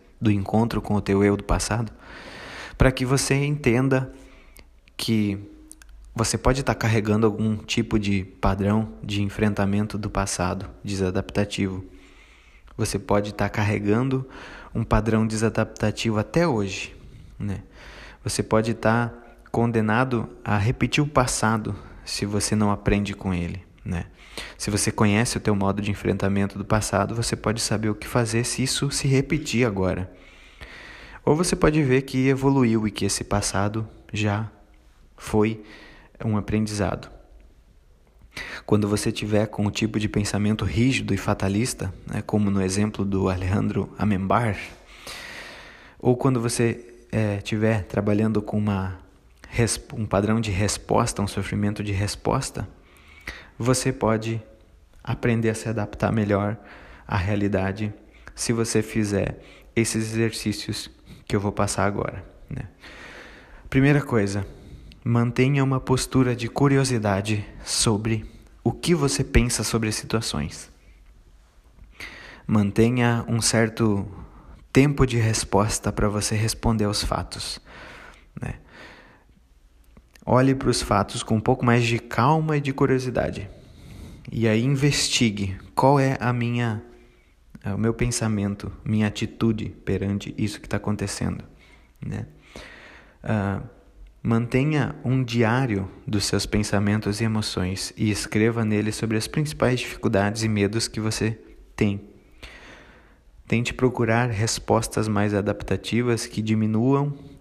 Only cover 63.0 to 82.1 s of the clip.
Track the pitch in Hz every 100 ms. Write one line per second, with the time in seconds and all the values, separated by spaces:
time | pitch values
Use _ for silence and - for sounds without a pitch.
63 | - - - - - - - 135 139 143
64 | - 117 101 101 101 - - - - -
65 | 120 117 120 120 127 143 135 131 131 127
66 | - 135 123 113 117 - 139 135 131 120
67 | 104 98 104 104 - - - - 120 104
68 | 110 110 - - - - 120 - 165 170
69 | 139 - 131 113 123 - 107 117 110 -
70 | - 113 - 73 76 - - - - -
71 | - - - - _ _ - - - -
72 | - - - - - 107 101 113 113 123
73 | 120 117 - 117 - 113 110 110 110 101
74 | 98 - - - - - - 135 147 139
75 | 127 117 110 107 - 98 107 - 104 101
76 | 104 104 - 107 110 - 117 110 104 104
77 | - - - - - - - - - -
78 | - - - - - - - - - -
79 | - - _ _ _ _ _ _ _ -
80 | - - - 123 135 135 123 120 - 101
81 | 98 - - 110 120 - 120 120 117 117
82 | -